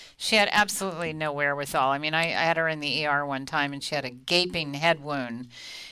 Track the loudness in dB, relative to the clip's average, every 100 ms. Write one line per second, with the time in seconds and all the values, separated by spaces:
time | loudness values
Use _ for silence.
0 | -20 -8 2 4 4 4 2 0 -4 -4
1 | -4 -2 -2 0 0 0 0 2 4 2
2 | 0 0 0 2 2 2 2 0 -2 -2
3 | 0 0 0 -4 -4 -2 -2 -2 -4 -4
4 | -4 -8 0 2 2 -2 -4 0 2 2
5 | 0 -4 -4 -6 -10 -14 -16 -14 -16